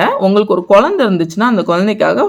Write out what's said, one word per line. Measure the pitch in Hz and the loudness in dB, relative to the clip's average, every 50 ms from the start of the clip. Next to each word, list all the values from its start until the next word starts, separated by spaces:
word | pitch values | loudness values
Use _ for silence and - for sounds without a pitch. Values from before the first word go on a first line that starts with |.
| 190 - - - | 2 0 -2 0
உங்களுக்கு | 190 190 196 208 214 208 190 | 0 0 2 2 0 0 -2
ஒரு | 180 175 | -2 0
குழந்தை | - 196 202 254 339 403 359 254 | 2 4 4 4 2 0 0 0
இருந்துச்சுன்னா, | 208 190 165 165 165 - 202 226 247 | 0 0 -2 -2 -4 -4 -2 -2 0
அந்த | 226 185 | 0 0
குழந்தைக்காக | - - 170 175 196 214 202 214 156 160 175 233 381 | 0 -2 -2 0 0 -2 -2 0 0 0 0 0 -2